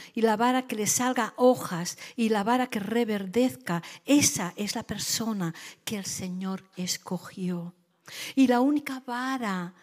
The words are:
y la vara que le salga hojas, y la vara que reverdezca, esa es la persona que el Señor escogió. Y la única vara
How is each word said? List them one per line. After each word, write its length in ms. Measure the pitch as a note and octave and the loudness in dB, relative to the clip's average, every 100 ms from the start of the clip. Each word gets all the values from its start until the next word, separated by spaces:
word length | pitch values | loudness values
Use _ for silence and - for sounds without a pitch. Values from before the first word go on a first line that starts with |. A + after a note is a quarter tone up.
| - | -8
y 80 | - | 0
la 160 | A3+ G#3+ | 2 4
vara 280 | A#3+ B3+ B3+ | 4 2 0
que 80 | |
le 120 | G#3+ G3+ | -2 0
salga 480 | - B3 B3+ G#3+ - | 2 2 0 -2 4
hojas, 640 | B3+ A#3+ - F3 F3 - - - | 6 6 0 -4 -6 -8 -12 -2
y 140 | A3+ | 2
la 140 | G#3+ | 2
vara 240 | G3+ B3+ B3+ | 2 2 2
que 120 | A3 | -2
reverdezca, 1000 | G3+ A#3 A3 G#3 G3 A#3 B3+ - - E3+ - - - | -2 0 0 -2 0 2 2 2 -4 -4 -4 -10 4
esa 480 | C#4+ - - F3+ - | 6 6 2 -6 -6
es 180 | G#3 | -6
la 100 | A#3+ | -6
persona 680 | - G#3 - - A3+ G#3 E3+ - - - | -6 -6 -4 -2 -2 -2 -4 -6 -14 -14
que 140 | - G#3+ | -8 -8
el 80 | F#3 | -6
Señor 580 | - F#3 F3+ F#3+ F#3+ - - | -8 -6 -6 -6 -8 -10 -8
escogió. 960 | F3+ - - F3+ - - F3+ F3 E3+ - _ _ - - - | -6 -6 -6 -8 -8 -6 -4 -4 -8 -14 _ _ -20 -14 -4
Y 120 | - B3+ | 4 6
la 160 | A#3+ | 6
única 400 | C4+ D4 C4+ C4 | 4 2 -2 -10
vara 720 | B3+ A#3+ B3+ C4+ A3 F#3 F3 - | -6 -6 -4 -2 -2 -4 -6 -10